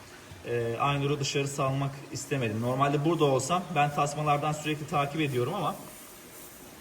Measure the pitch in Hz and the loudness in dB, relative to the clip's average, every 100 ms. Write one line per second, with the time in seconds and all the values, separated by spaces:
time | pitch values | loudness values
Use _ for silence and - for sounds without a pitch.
0 | - - - - - 120 117 113 143 143 | -18 -18 -18 -12 -4 -2 0 0 2 2
1 | 139 147 139 143 139 - 135 135 139 - | 2 0 0 0 0 0 0 0 -2 -4
2 | - 135 - 139 117 110 120 131 143 147 | -10 -10 -4 -2 0 0 0 2 4 4
3 | 156 165 147 131 - 175 - 147 147 156 | 4 6 6 4 4 0 2 2 2 4
4 | 143 151 151 147 156 151 151 151 147 143 | 0 2 2 2 2 -2 -2 -2 0 0
5 | 143 160 147 123 120 196 175 196 - - | 0 0 0 2 0 0 -2 -4 -10 -16
6 | - - - - - - - - | -18 -18 -18 -18 -18 -18 -18 -18